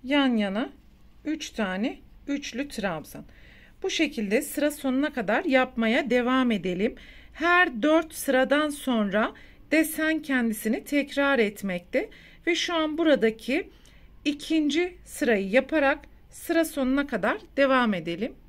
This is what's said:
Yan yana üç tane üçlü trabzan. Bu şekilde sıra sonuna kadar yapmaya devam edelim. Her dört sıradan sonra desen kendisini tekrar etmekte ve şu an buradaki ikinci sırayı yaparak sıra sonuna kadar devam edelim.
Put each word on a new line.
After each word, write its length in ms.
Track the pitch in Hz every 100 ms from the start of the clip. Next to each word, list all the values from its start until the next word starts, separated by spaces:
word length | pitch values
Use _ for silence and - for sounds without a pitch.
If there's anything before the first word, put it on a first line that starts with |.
Yan 340 | 247 285 269 226
yana 320 | 202 196 359 - - - - - 294
üç 240 | 311 -
tane 480 | - 202 185 254 370 - - -
üçlü 400 | 285 - 233 285
trabzan. 580 | - 190 156 147 - - - - - - -
Bu 60 | 381
şekilde 520 | - 302 240 202 220
sıra 300 | 302 - 294
sonuna 420 | 294 269 254 294
kadar 320 | 262 190 247 359
yapmaya 640 | 262 254 233 226 254 277
devam 420 | 247 240 262 247
edelim. 440 | 208 180 180 220 - - - -
Her 500 | - 339 349 349 240
dört 300 | 302 320 320
sıradan 560 | - - 262 254 285 302
sonra 640 | 285 - 233 202 202 247 - - - -
desen 500 | 311 311 - 311 320
kendisini 600 | 311 262 233 214 220 294
tekrar 560 | - 285 277 277 277 269
etmekte 680 | 208 202 196 180 - 262 440 - - - -
ve 80 | 330
şu 180 | -
an 240 | 330 311 302
buradaki 720 | 320 254 220 220 - 294 - - - - - - 302
ikinci 720 | 294 - 320 294 294 359 359 -
sırayı 440 | - 277 208 190
yaparak 500 | 240 269 311 277 294 - - -
sıra 360 | - - 330 320
sonuna 420 | 285 254 269 277
kadar 300 | 220 202 381 - -
devam 360 | 277 262 233
edelim. 400 | 185 165 170 247 -